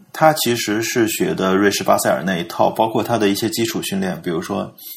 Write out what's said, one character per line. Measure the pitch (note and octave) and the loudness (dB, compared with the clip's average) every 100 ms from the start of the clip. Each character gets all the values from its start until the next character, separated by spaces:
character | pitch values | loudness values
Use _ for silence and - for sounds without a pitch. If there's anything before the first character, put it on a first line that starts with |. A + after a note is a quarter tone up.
| _ | _
他 | - D#3+ | 2 2
其 | D3+ A#2+ A#2 | 4 0 0
实 | G#2+ G#2+ | 0 -2
是 | A2+ A#2+ G#2+ | 0 0 0
学 | - F2+ | 0 -2
的 | F2 F#2+ F#2+ | 0 2 4
瑞 | G2+ | 4
士 | - | 2
巴 | G2 G2+ | 2 2
塞 | A2 | 2
尔 | C#2 | 0
那 | E2+ F2+ | 0 -2
一 | |
套， | F2 - G2 | -4 0 0
包 | - A2+ | 2 0
括 | A#2+ | 0
他 | G2+ A#2 | 0 0
的 | G#2 | 2
一 | |
些 | G2 A2+ | 0 -2
基 | - A2+ | -2 -2
础 | F#2 | -4
训 | - G2 | -4 -4
练， | F#2+ E2 | -4 -4
比 | F2 | -4
如 | E2 | -4
说 | F#2 G2 F#2+ - - | -4 -6 -6 -12 -20